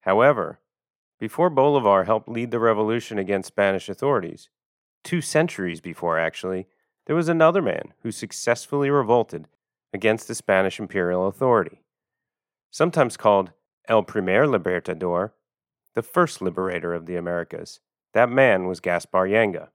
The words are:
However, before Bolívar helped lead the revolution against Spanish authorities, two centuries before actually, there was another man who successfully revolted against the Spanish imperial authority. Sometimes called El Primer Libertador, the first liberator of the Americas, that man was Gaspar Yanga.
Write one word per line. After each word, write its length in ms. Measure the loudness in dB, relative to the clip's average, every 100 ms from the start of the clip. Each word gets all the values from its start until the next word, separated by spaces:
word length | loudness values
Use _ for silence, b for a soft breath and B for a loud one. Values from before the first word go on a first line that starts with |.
However, 580 | 0 4 4 2 -4 -8 _ _ _ _ _ _
before 280 | -10 0 0
Bolívar 560 | 4 4 4 4 4 4
helped 220 | -2 -2
lead 240 | -8 -4
the 80 | 0
revolution 580 | 2 2 0 -2 -4 -6
against 300 | -2 -2 -2
Spanish 400 | 0 2 0 -6
authorities, 640 | -4 -2 -2 -4 -14 -20 _ _ _ _ _ -6
two 160 | -6
centuries 580 | 0 0 0 -2 -8 -8
before 400 | -12 -6 -2 0
actually, 480 | -2 -4 -6 -6 -8 _ _ _ -4
there 100 | -2
was 140 | 0
another 320 | 4 4 4
man 320 | -2 -4 -8 _
who 80 | -10
successfully 760 | -10 -12 -6 -2 -2 -2 -4 0
revolted 580 | 0 2 0 0 -8 -16 _ _ _ _
against 340 | -4 0 -2 -4
the 80 | -10
Spanish 460 | 0 2 2 -4
imperial 460 | -8 -4 -2 0 -2
authority. 580 | -2 2 2 0 -8 _ _ _ _ _ _ _ _ _
Sometimes 460 | -2 0 2 0 2
called 380 | 2 2 0 _ _ _ 0
El 160 | 0
Primer 420 | 2 -4 0 2 2
Libertador, 840 | 2 0 -4 -4 -6 -4 -2 -4 _ _ _ _ _ _ -8
the 80 |
first 380 | -2 0 0 0
liberator 520 | -6 -4 -4 -4 -6
of 120 | -6 -6
the 100 | -8
Americas, 640 | -4 -6 -6 -12 -14 -20 _ _ _
that 160 | 2 2
man 380 | 4 4 4 0
was 140 | -4
Gaspar 480 | -2 -4 -2 -2 2
Yanga. 400 | 2 2 -2 -12